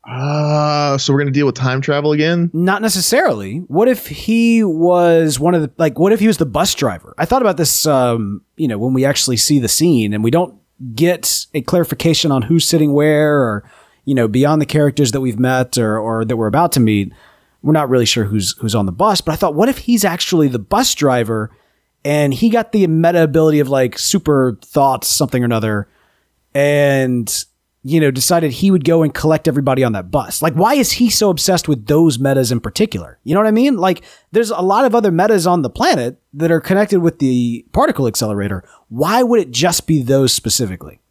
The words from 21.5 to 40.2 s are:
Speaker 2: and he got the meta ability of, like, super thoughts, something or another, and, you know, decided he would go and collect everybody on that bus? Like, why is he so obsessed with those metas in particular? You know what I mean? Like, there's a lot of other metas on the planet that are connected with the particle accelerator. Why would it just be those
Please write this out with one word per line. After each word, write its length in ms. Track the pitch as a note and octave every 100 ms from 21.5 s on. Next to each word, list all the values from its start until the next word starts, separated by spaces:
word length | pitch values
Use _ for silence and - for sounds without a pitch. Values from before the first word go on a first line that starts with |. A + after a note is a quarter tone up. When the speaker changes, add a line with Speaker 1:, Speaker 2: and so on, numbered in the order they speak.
| _ _ _ _ _
Speaker 2:
and 280 | C#3+ D3+ C#3+
he 160 | B2+ A#3
got 220 | A#3 A3
the 160 | A3 F3+
meta 380 | D#3+ E3+ F3
ability 340 | D#3+ D3 D#3 D3+
of, 100 | C3+
like, 300 | C3+ B2+ -
super 580 | - - D#3+ C#3+ B2+ G#2+
thoughts, 460 | - A#3+ C#3 B2+ -
something 340 | - C#3+ B2+
or 40 | A#2+
another, 420 | A#2 A2 G#2 G2+ _ _ _ _ _ _
and, 880 | C#3 C#3+ D3 C#3+ C3+ C3 B2 A2 - - _ _ _
you 180 | C3+ D#3+
know, 100 | D3
decided 400 | B2+ - E3+ D#3+
he 180 | A#2+ G3
would 140 | F#3
go 180 | C#3+ E3
and 100 | D#3
collect 320 | - D#3 D#3 E3
everybody 340 | C#3 C#3 C3
on 80 | B2
that 180 | G#2 F2+
bus? 320 | - - -
Like, 120 | D#3+
why 200 | C3+ G3+
is 180 | C#4+ B3
he 180 | - A#3+
so 200 | - G#3
obsessed 380 | F3 - F3+ -
with 180 | C3+ G#2
those 320 | D3+ E3 A#2+
metas 320 | C3+ C3+ B2
in 80 | B2
particular? 580 | A2 - G#3+ F#2 E2 -
You 100 | -
know 60 | F3
what 60 | A3
I 40 |
mean? 240 | A3 C4+ A#3
Like, 260 | F#3 F3 - - _
there's 180 | G#3 A3+
a 100 | F#3+
lot 240 | F#3 G3+
of 100 | C4
other 160 | A#3 G#3
metas 360 | E3+ G#3 G#3 E3+
on 160 | F3
the 80 | C3+
planet 500 | - D4 G#3 A#2+ - _
that 160 | C#3 E3
are 100 | E3
connected 400 | - F#3+ G#3 G3
with 180 | E3 D#3+
the 460 | C3+ B2 A#2+ A#2 -
particle 340 | - C#4+ - B2+
accelerator. 580 | - A2 G2+ G2 F#2+ - _ _
Why 340 | A2+ D3+ A3+
would 180 | B3 A#3
it 100 | D3+
just 360 | A#2+ E3+ E3+ -
be 160 | D#3
those 300 | B2 C3+